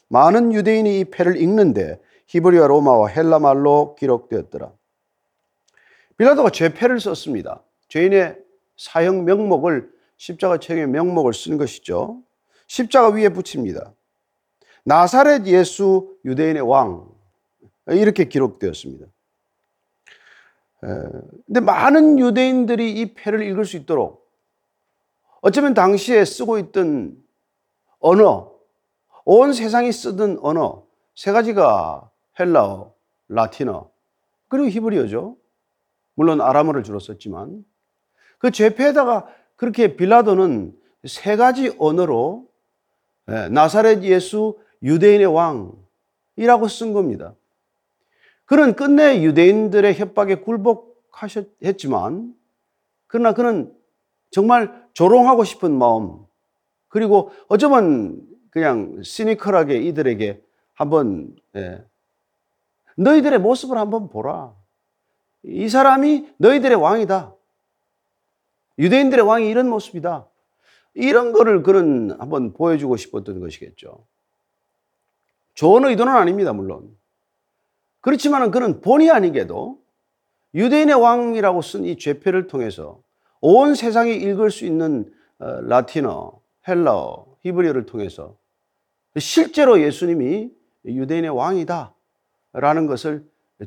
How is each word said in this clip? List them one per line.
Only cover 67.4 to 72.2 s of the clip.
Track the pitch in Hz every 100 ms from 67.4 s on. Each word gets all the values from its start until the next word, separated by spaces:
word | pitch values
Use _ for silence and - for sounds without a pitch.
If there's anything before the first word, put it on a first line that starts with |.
| _ _ _ _ _ _ _ _ _ _ _ _ _ -
유대인들의 | 175 262 269 254 214
왕이 | 226 214
이런 | 226 254
모습이다." | 220 - 175 170 151 - _ _ _ _ _ _
이런 | - 254 - 240
거를 | 415 226 190
그는 | 170 190 165 127 104
한번 | -